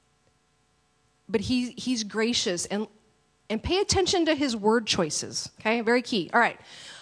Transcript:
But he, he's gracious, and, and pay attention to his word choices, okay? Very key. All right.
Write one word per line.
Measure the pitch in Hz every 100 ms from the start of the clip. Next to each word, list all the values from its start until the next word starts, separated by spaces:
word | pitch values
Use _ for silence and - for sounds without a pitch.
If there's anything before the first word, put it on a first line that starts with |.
| _ _ _ _ _ _ _ _ _ _ _ _ -
But | 214
he, | 208 254 247 -
he's | 247 247
gracious, | 208 208 226 240 214 175 -
and, | 202 214 - _ _ _ _ -
and | 220
pay | - 370
attention | 381 392 381 370 320
to | 285
his | 285
word | 226 208 233 208
choices, | - 160 - 107 113 - -
okay? | 214 233
Very | 220 247
key. | 247 220 160
All | 233
right. | 214 - - - - -